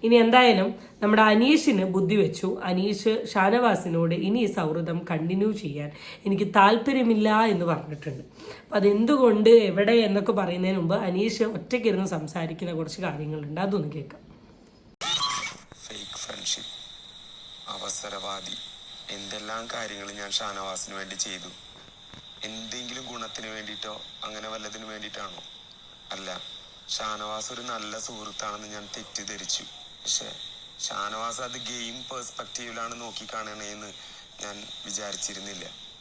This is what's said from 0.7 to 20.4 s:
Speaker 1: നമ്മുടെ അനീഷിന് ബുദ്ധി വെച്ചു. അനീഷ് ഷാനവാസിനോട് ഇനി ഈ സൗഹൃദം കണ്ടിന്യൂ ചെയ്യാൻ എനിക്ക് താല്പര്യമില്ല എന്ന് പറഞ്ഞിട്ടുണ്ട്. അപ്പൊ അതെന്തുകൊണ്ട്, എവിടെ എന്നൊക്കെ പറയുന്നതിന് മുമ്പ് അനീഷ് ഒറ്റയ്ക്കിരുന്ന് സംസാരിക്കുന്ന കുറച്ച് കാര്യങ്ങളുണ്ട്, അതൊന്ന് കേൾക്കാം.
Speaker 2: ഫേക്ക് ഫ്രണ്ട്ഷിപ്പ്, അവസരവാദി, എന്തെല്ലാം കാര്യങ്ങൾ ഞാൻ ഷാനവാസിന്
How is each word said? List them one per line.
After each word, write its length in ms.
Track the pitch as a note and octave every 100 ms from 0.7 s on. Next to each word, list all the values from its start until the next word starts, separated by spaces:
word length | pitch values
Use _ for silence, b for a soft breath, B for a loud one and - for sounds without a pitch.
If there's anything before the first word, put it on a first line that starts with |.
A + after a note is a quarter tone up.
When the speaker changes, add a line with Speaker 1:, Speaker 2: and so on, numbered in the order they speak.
| - B B
Speaker 1:
നമ്മുടെ 200 | G#3 G#3+ A3
അനീഷിന് 520 | G#3+ B3 D4+ - G#3 F#3+
ബുദ്ധി 220 | F#3 E3+ G#3
വെച്ചു. 260 | F3 - F#3+ - -
അനീഷ് 420 | F#3 G3 G3+ A3+ A3 -
ഷാനവാസിനോട് 840 | G#3 F#3+ A#3 A#3+ F#3 F#3 E3 E3 E3 F#3+
ഇനി 120 | A3+ G#3+
ഈ 20 | -
സൗഹൃദം 420 | D#3+ D#3+ E3+ E3+ E3
കണ്ടിന്യൂ 400 | D#3+ E3 F#3+ G#3 G#3
ചെയ്യാൻ 280 | F3 C#3+ D3 B B B G#3
എനിക്ക് 200 | G3 G3+ G#3+
താല്പര്യമില്ല 720 | G3 A3+ A#3 C4+ A#3 G#3+ G#3+ G#3+ A3+
എന്ന് 140 | F#3 E3+
പറഞ്ഞിട്ടുണ്ട്. 500 | D#3 - D3 - C3 - B B B
അപ്പൊ 120 | - G#3
അതെന്തുകൊണ്ട്, 680 | G3+ G3+ A#3 C#4+ B3+ G#3 G#3+ A#3 G3+
എവിടെ 260 | F3 G3+ A#3 G#3+
എന്നൊക്കെ 260 | G3 G3+ G3+
പറയുന്നതിന് 380 | F#3 F3+ F#3 F#3+
മുമ്പ് 160 | E3 G3+ F#3+
അനീഷ് 380 | F3+ G#3+ A3 A3 G3
ഒറ്റയ്ക്കിരുന്ന് 520 | - B3 A3+ F#3 F#3+ E3+
സംസാരിക്കുന്ന 580 | D3+ F3 E3 E3 F3 D#3+
കുറച്ച് 200 | D#3 - F#3
കാര്യങ്ങളുണ്ട്, 540 | D3 D3+ D#3 D3 D#3 G3
അതൊന്ന് 240 | G3 D3 D#3
കേൾക്കാം. 260 | C#3 - - - - - - - - - - - - - - - - - -
Speaker 2:
ഫേക്ക് 320 | - - -
ഫ്രണ്ട്ഷിപ്പ്, 500 | - - - - - - - - - - - - - - -
അവസരവാദി, 840 | - G#2 - G#2 G2+ G2 G2 F#2 - - - - - - G2+
എന്തെല്ലാം 480 | G2 G#2 G#2 A2 A#2
കാര്യങ്ങൾ 340 | A#2+ A2 G2+ G2+ G2+
ഞാൻ 100 | G2+
ഷാനവാസിന് 560 | G2